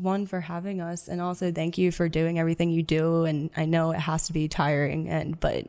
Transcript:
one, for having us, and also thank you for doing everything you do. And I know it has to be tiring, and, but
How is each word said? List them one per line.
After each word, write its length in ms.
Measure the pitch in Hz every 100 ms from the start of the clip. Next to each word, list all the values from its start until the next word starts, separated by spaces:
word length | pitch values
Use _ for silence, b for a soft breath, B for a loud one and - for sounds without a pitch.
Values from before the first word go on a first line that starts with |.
one, 240 | 185 196 196
for 160 | 185
having 400 | 165 170 190 196
us, 260 | 170 170 -
and 140 | 175
also 300 | 175 180 180
thank 260 | 170 165 170
you 140 | 180
for 180 | 165 170
doing 300 | 160 165 170
everything 320 | 165 170 170
you 100 | 165
do. 440 | 160 156 160 165 165
And 260 | 151 156 -
I 100 | 160
know 260 | 165 160
it 80 | 160
has 260 | 151 160 -
to 80 |
be 140 | 165 151
tiring, 600 | - 147 143 143 156 160
and, 300 | 160 - 160
but 280 | 156 -